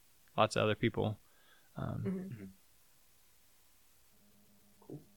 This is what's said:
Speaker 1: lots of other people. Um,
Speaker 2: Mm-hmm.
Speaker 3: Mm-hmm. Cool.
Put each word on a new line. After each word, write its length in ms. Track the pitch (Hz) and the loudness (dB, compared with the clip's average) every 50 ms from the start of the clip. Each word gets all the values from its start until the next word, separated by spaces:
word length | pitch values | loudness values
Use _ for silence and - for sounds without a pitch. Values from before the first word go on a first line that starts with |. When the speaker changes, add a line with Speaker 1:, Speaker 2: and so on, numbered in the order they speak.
| - - - - - - - | -20 -20 -20 -20 -20 -6 2
Speaker 1:
lots 180 | - 110 110 - | 2 2 4 4
of 80 | 110 110 | 2 2
other 120 | 107 104 | 2 2
people. 420 | - - 117 - 101 101 104 107 - - - - - - - - - - - - | 2 2 0 2 2 0 0 -2 -4 -10 -20 -20 -20 -20 -20 -20 -20 -20 -18 -8
Um, 260 | - - - - - - | -6 -6 -4 -4 -4 -4
Speaker 2:
Mm-hmm. 120 | 196 185 190 | -4 -4 -4
Speaker 3:
Mm-hmm. 260 | 190 196 120 104 196 190 190 - - - - - - - - - - - - - - - - - - - - - - - - - - - - - - - - - - - - - - - - - - - - - | -6 -8 -12 -12 -14 -16 -18 -20 -20 -20 -20 -20 -20 -20 -20 -20 -20 -20 -20 -20 -20 -20 -20 -20 -20 -20 -20 -20 -20 -20 -20 -20 -20 -20 -20 -20 -20 -20 -20 -20 -20 -20 -20 -20 -20 -20 -20 -20 -20 -20 -20 -20
Cool. 220 | - - - - - - - | -18 -16 -16 -16 -16 -20 -20